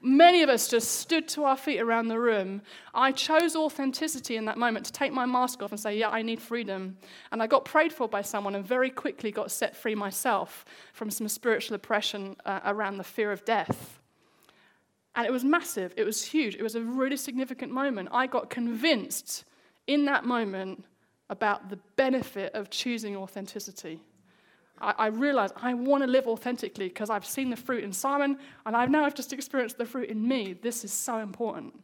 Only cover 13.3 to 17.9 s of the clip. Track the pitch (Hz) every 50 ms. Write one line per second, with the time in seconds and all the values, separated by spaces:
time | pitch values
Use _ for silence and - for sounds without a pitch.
13.3 | 202 196 - - 226 208 170 - - - - - - - _ _ _ _ _ _
14.3 | _ _ _ - _ _ _ _ _ _ _ _ _ _ _ _ _ - 240 220
15.3 | 262 254 240 269 302 349 339 - - 220 185 180 - - 220 190 220 - - -
16.3 | - 311 294 220 190 - 214 220 214 233 226 226 240 262 262 269 277 277 - -
17.3 | 247 247 262 254 262 - 262 - - 254 269 285